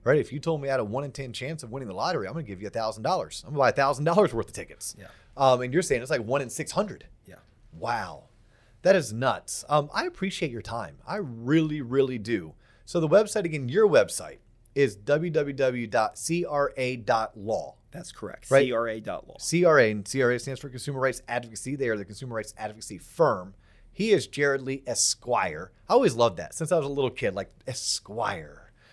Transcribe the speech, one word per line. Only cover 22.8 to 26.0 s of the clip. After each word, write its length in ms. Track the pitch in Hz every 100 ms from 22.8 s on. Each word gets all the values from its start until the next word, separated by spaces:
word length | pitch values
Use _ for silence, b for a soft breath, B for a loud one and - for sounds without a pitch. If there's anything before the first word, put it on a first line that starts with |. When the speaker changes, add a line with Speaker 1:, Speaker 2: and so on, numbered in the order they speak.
| - 98
Speaker 1:
firm. 560 | - - 151 104 92 - b b b
He 200 | - 214
is 160 | 190 110
Jared 340 | - 143 139
Lee 220 | 131 135 131
Esquire. 840 | 113 - - 123 117 95 78 90 _ -
I 60 |
always 200 | 240